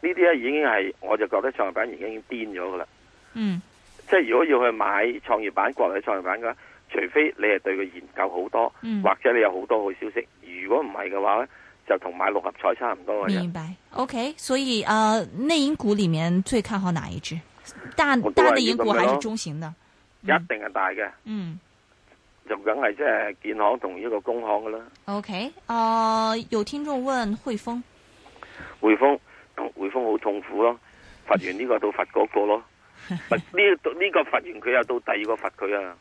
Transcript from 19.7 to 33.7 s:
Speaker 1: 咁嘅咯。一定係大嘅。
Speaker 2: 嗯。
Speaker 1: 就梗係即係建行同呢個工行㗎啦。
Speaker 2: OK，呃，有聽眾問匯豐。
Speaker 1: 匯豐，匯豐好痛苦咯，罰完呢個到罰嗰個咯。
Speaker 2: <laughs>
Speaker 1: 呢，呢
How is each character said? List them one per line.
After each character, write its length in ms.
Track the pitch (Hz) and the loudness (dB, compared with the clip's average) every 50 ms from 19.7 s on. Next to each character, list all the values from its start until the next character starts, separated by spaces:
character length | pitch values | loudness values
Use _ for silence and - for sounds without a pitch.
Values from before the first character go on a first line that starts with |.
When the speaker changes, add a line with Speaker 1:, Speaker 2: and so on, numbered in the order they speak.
| 165 _ _ _ _ _ _ _ _ _ - | -14 _ _ _ _ _ _ _ _ _ 0
Speaker 1:
咁 40 | 139 | 2
嘅 100 | 147 170 | 2 2
咯。 60 | 170 | 2
一 40 | 175 | -2
定 200 | 120 107 104 107 | -6 -6 -6 -4
係 40 | |
大 180 | 95 104 95 95 | -2 0 0 0
嘅。 220 | 95 98 104 98 - _ _ | 0 -2 -6 -6 -8 _ _
Speaker 2:
嗯。 340 | 214 214 208 185 170 160 180 _ _ _ _ _ _ _ _ _ _ _ _ _ _ _ _ _ - | -10 -8 -8 -8 -8 -12 -14 _ _ _ _ _ _ _ _ _ _ _ _ _ _ _ _ _ -8
Speaker 1:
就 80 | 107 101 | -8 -4
梗 180 | 98 107 107 135 | -2 -2 0 2
係 180 | 135 107 104 | 0 0 0
即 60 | 123 | 0
係 340 | 147 139 110 107 107 107 104 _ | 0 2 2 2 0 -4 -6 _
建 160 | _ 104 110 110 | _ -6 -2 2
行 220 | 104 104 120 123 | 2 2 2 2
同 200 | - 98 92 90 | -2 -8 -8 -6
呢 80 | 101 120 | -6 -4
個 140 | 110 104 | -4 -4
工 200 | 98 - 117 120 117 | -2 -2 -4 -4 0
行 80 | 110 107 107 | 0 0 0
㗎 80 | 110 110 | 0 -4
啦。 100 | 107 113 113 - - - _ | -8 -8 -10 -14 -20 -18 _
Speaker 2:
OK， 460 | - 202 208 202 - 208 180 220 277 320 - _ | -8 -8 -8 -6 -8 -8 -8 -8 -8 -10 -16 _
呃， 720 | - 233 233 226 226 226 226 226 220 220 220 220 220 220 226 226 - | -6 -2 0 2 2 2 2 2 2 2 2 2 0 0 -2 -4 -2
有 120 | - 220 208 | -2 -2 -2
聽 220 | 208 - 294 294 | -2 -4 -6 -4
眾 180 | 302 285 254 247 | -4 -4 -2 -2
問 320 | 269 269 254 233 208 208 226 | 0 0 0 0 -2 -4 -4
匯 180 | - 277 233 202 | -4 -6 -6 -4
豐。 240 | - 247 233 240 247 _ _ _ _ _ _ - - - - - - - - - - - - - | -4 -6 -8 -8 -8 _ _ _ _ _ _ -20 -20 -20 -20 -20 -20 -20 -18 -18 -18 -18 -12 0
Speaker 1:
匯 140 | - 110 107 - | 4 4 4 6
豐， 220 | 127 139 147 - _ _ - - - _ _ - | 6 4 4 2 _ _ -20 -20 -20 _ _ -8
匯 320 | 120 120 - - 95 98 | -8 -8 -8 -6 -8 -4
豐 220 | 98 127 123 113 | -4 -2 -2 0
好 60 | 107 113 | -2 0
痛 200 | - 110 101 104 92 | 0 -2 -4 -4 -6
苦 180 | - 98 101 | -8 -2 2
咯， 180 | 110 117 120 117 _ - - - - - - - - - | 2 2 2 0 _ -20 -20 -20 -20 -20 -20 -20 0 0
罰 160 | 107 92 87 | 0 2 2
完 140 | 92 92 101 | -4 -6 -6
呢 60 | 123 | -2
個 140 | 127 117 107 | 0 0 0
到 80 | - 104 | 0 -2
罰 160 | - - - - - | -2 -2 -6 -2 0
嗰 140 | 110 104 110 | 0 0 2
個 140 | - 110 101 | 2 0 2
咯。 180 | 104 104 113 117 _ _ _ _ | 2 2 0 -2 _ _ _ _
Speaker 2:
<laughs> 240 | - _ - - - | -20 _ -20 -12 -10
Speaker 1:
呢， 80 | 185 165 - - | -10 -10 -2 -2
呢 840 | 190 180 170 - - 180 202 202 | -2 -2 -2 -4 0 4 4 4